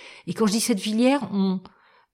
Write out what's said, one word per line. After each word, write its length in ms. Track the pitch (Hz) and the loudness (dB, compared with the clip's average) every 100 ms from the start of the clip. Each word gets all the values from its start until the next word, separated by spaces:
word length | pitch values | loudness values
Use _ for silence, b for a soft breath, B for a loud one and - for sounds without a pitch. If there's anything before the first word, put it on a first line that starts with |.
| B B - | B B -8
Et 60 | |
quand 140 | 175 220 | 0 0
je 60 | |
dis 80 | 220 | 2
cette 180 | 220 220 | 0 -2
filière, 480 | 214 214 247 285 208 | -2 2 2 2 0
on, 260 | 196 190 185 B B B B B | 0 0 -2 B B B B B